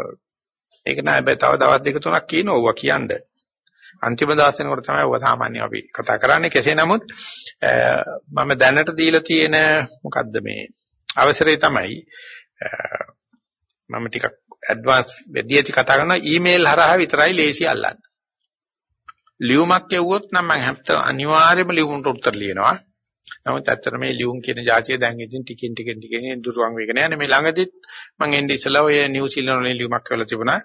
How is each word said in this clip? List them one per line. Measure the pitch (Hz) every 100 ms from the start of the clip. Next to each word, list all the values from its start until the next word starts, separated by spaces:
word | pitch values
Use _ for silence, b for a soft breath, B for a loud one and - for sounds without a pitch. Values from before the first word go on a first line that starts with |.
| - - _ _ _ _ _ _ -
ඒක | 139
නෑ | 147
හැබැයි | 139 131 131
තව | 131
දවස් | 135 131 135
දෙක | 139 143
තුනක් | 160 165 -
කියනවා | 160 202 131
ඕවා | 113
කියන්න. | - 139 - - - - _ _ _ _ b b _
අන්තිම | 117 120 147
දවස් | 151 143 135
වෙනකොට | 143 131
තමයි | 123 147
ඕවා | 135 123
සාමාන්‍යයෙන් | 127 120 117 117
අපි | 110 107 -
කතා | - 117 110
කරන්නේ. | 127 151 170
කෙසේ | 143 127
නමුත්, | 156 165 220 - B B B B -
අ, | - 60 62 - - - -
මම | 143 139
දැනට | 127 131 143 156
දීලා | 160 160 160
තියෙන | 160 160 156 156 156 151 131 -
මොකද්ද | - 131 113 107
මේ | 104 104 104 _ _ _ -
අවසරය | 135 135 139 156 151
තමයි, | 156 135 95 82 - B B B B _
අ, | - - - - - _ _ _ _ _ _ _ -
මම | 117 117
ටිකක් | 117 - - _ -
ඇඩ්වාන්ස් | - 113 123 131 - - -
වෙදී | 135 117 143
ඇති | 143
කතා | - 127
කරනවා. | 139 165 180
ඊමේල් | 151 165 180 175 151
හරහා | 156 156 180
විතරයි | 160 151 160
ලේසි | 180 151 147 165
අල්ලන්න. | - - - _ _ _ _ _ _ _ _ _ _ - _ _ -
ලියුමක් | 123 143 170 185 180
එව්වොත් | 180 175 202 196
නම් | 180 170
මම | 151
හැමත | 127 135 - 156
අනිවාර්යයෙන්ම | 139 135 147 156 165 175 175
ලියුමට | 165 151 143 135
උත්තර | 120 123
ලියනවා. | 107 101 92 113 190 - _ _ _ - B
නමුත් | 131 135 135
ඇත්තට | 117 131 123
මේ | 131
ලියුම් | 123 120 123
කියන | 123 120
ජාතිය | 117 113 113 131
දැන් | 120 117
ඉතින් | 113 131
ටිකෙන් | 127 117 120
ටිකෙන් | 113 117 110
ටිකෙන් | 113 117 131 127
දුරවන් | 120 120 113
වෙගෙන | 113 110 127
යන්නේ. | 160 151
මේ | 143
ළඟදිත් | 135 160 165 185 - B B B
මම | - 151
එන්නේ | 143 143 135
ඉස්සලා | 139 143
ඔය | 151 147 143
නිව්සීලන්ත | 135 139 139 131 127
වලින් | 123 123
ලියුමක් | 120 120
කරලා | - 120 107
තිබුණා. | 113 120 180